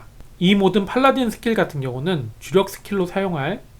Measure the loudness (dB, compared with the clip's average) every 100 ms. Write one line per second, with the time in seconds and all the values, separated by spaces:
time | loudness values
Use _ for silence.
0 | -18 -20 -18 0 2 4 4 2 0 2
1 | 2 2 0 -2 -2 0 0 -4 -6 -4
2 | -2 -2 -4 -10 0 0 0 -4 -4 -2
3 | -2 -2 -2 -2 -4 -4 -10